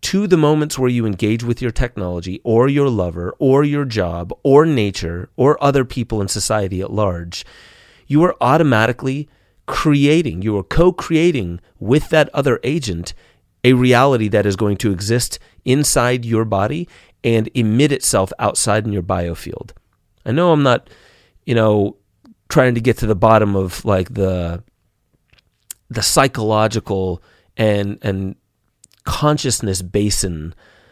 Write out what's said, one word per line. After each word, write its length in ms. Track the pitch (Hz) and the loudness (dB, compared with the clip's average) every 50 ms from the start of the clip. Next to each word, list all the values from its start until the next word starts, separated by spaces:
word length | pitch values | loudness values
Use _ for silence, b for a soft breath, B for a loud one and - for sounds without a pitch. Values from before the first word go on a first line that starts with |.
to 260 | - - - 196 208 | -8 -4 -2 -2 0
the 100 | 185 180 | 2 2
moments 400 | 165 151 147 156 151 151 151 - | 4 4 4 2 2 0 -2 -4
where 140 | 131 131 127 | -2 -2 0
you 160 | 123 120 113 | 0 0 0
engage 380 | 110 98 90 113 104 113 117 117 | -2 -2 -2 0 0 0 0 -2
with 180 | 117 117 - 127 | -4 -4 -4 -4
your 80 | 117 | -6
technology 720 | 107 - 131 123 - 107 92 90 90 87 82 92 95 - - | -2 -2 -2 -2 -2 -6 -6 -6 -6 -6 -8 -8 -10 -8 -2
or 260 | 120 110 113 127 139 | 0 2 4 4 4
your 200 | 139 151 175 - | 2 2 0 0
lover 460 | 117 104 90 87 80 85 87 92 - - | 0 0 -2 -4 -4 -8 -8 -8 -6 -2
or 240 | 143 135 131 139 147 | 2 4 4 4 4
your 220 | 147 143 143 143 | 2 0 -2 -4
job 480 | 131 113 110 90 85 85 87 85 92 - - - | -4 -2 -2 -2 -2 -4 -6 -8 -10 -10 -4 0
or 240 | 139 135 143 160 | 4 6 6 6
nature 640 | 165 151 123 104 101 95 - - 82 85 87 98 - _ | 4 2 0 0 -2 -2 -6 -8 -8 -8 -8 -12 -10 _
or 260 | - 127 139 156 - - | 0 2 2 2 2 2
other 220 | 143 139 139 127 | 2 2 2 0
people 360 | 120 - 127 117 - 117 107 | -2 -4 -8 -6 -4 -4 -4
in 60 | 98 | -4
society 540 | 98 - 104 - - 110 107 101 92 98 90 | -4 -4 -6 -4 -2 -2 -2 -2 -4 -4 -6
at 120 | 95 - - | -8 -6 -4
large, 520 | 104 107 98 87 85 85 87 - - - B B B B B B B B B B B B B | -2 -2 -2 -2 -4 -8 -10 -12 -14 -14 B B B B B B B B B B B B B
you 120 | 139 151 175 | 2 2 2
are 100 | 180 - - | 2 0 0
automatically 880 | 120 123 139 160 165 143 123 107 110 120 123 - - 131 131 143 147 - _ _ _ _ _ _ _ | 0 2 2 2 2 2 2 2 2 0 -2 -2 -4 -6 -6 -6 -8 -12 _ _ _ _ _ _ _
creating, 760 | - - - - 156 143 143 139 143 156 165 165 135 80 87 98 | -8 -6 -2 0 2 2 4 4 4 4 2 0 -2 -4 -6 -4
you 160 | 110 104 101 | -2 -2 -2
are 60 | 95 | -2
co-creating 960 | - - 151 170 185 180 - - - 165 156 165 180 160 127 98 85 87 87 - _ _ - | -2 2 4 4 4 4 0 -2 -2 0 2 2 2 2 0 -2 -6 -8 -10 -12 _ _ -8
with 300 | - 101 127 151 - - | -2 0 0 0 2 2
that 200 | 175 156 147 - - | 2 2 2 0 0
other 240 | 147 139 139 117 - - | -2 0 0 0 -2 -2
agent 500 | 123 151 170 131 107 87 85 87 - - b b b b b b b _ _ - | -4 -4 -4 -4 -6 -8 -8 -8 -10 -14 b b b b b b b _ _ 2
a 120 | 123 131 | 4 4
reality 520 | 123 127 127 123 120 135 139 135 117 107 | 4 4 4 4 4 4 4 2 2 0
that 180 | 104 104 104 101 | 0 0 0 2
is 120 | 104 98 | 0 0
going 200 | 92 110 104 101 | 0 0 -2 -2
to 140 | - - 110 | -2 -2 -2
exist 480 | 98 87 98 101 117 123 123 - - - b b b b b | -2 -2 -2 -2 -2 -2 -2 -4 -8 -12 b b b b b
inside 600 | 123 131 147 147 - - 143 120 123 127 127 120 | 0 0 2 2 0 0 0 0 0 0 -2 -2
your 200 | 113 117 110 113 | -2 0 0 0
body 440 | 110 104 95 98 107 143 165 175 - b b b b b b - | 0 0 -2 -2 -2 -4 -6 -10 -12 b b b b b b -2
and 260 | 123 113 110 107 - - | 0 2 2 0 -2 -2
emit 380 | 127 113 107 107 123 143 143 139 | -2 0 2 2 2 2 2 0
itself 400 | - - - - 104 95 95 - - | 0 -2 -2 0 0 -2 -2 -4 -4
outside 440 | 107 107 - - - 117 104 107 107 | -4 -4 -2 -2 0 0 0 0 0
in 80 | 113 101 | -2 -4
your 120 | 98 85 | -4 -4
biofield. 640 | 92 95 90 87 85 82 - - 82 - - - - - - _ _ _ _ _ _ _ _ - | -4 -2 -4 -4 -4 -6 -8 -10 -12 -14 -14 -14 -16 -20 -20 _ _ _ _ _ _ _ _ -8
I 60 | - 117 | -4 -2
know 200 | 156 180 175 160 | 2 2 4 4
I'm 120 | 151 143 | 4 4
not, 260 | 131 120 - - - b b b b b b b b b b - | 4 2 0 -2 -6 b b b b b b b b b b -6
you 80 | - 123 | -2 0
know, 420 | 113 110 110 104 104 101 104 - _ _ _ _ _ _ - - _ _ - | 2 4 4 4 2 0 0 -4 _ _ _ _ _ _ -20 -20 _ _ -2
trying 260 | - 143 131 127 120 | 2 4 4 4 2
to 60 | 117 | 0
get 180 | 117 127 113 - | 2 0 0 0
to 80 | 123 | 0
the 80 | 107 107 | -2 0
bottom 400 | 90 113 110 113 107 107 104 101 | 4 4 6 6 6 4 2 0
of, 300 | 98 95 90 - - - | 0 -2 -2 -6 -6 -2
like, 300 | 110 101 92 92 - 127 | 0 0 0 0 -4 -4
the, 500 | 101 95 95 92 90 87 85 85 87 - _ _ _ _ _ _ _ _ _ _ _ _ _ _ _ _ _ _ _ _ - - _ _ - | -2 -2 -2 -2 -2 -4 -6 -8 -10 -12 _ _ _ _ _ _ _ _ _ _ _ _ _ _ _ _ _ _ _ _ -20 -20 _ _ -12
the 140 | - 117 - | -8 -6 -4
psychological 1200 | - - 165 135 135 - 120 107 107 110 107 107 110 107 110 - - 101 95 95 92 87 85 b b b b b b b | 0 2 2 2 2 0 -2 -2 0 2 2 2 2 0 -2 -4 -4 -4 -4 -2 -4 -4 -6 b b b b b b b
and, 420 | - 113 107 104 104 101 101 101 - - | -2 0 0 0 0 -2 -4 -6 -6 -6
and 320 | 104 95 95 98 95 101 _ _ _ _ _ _ _ _ _ _ _ _ _ - | -6 -4 -4 -6 -8 -10 _ _ _ _ _ _ _ _ _ _ _ _ _ -8
consciousness 760 | - - - 151 151 151 147 - 135 113 - - 104 95 92 92 | -6 -4 0 0 0 0 0 -2 -4 -4 -4 -2 -4 -4 -4 -6
basin 720 | 90 - 104 104 104 - - 95 92 85 78 76 85 - b b b b b b b | -4 -2 -2 0 0 0 -2 -2 -4 -4 -6 -10 -12 -14 b b b b b b b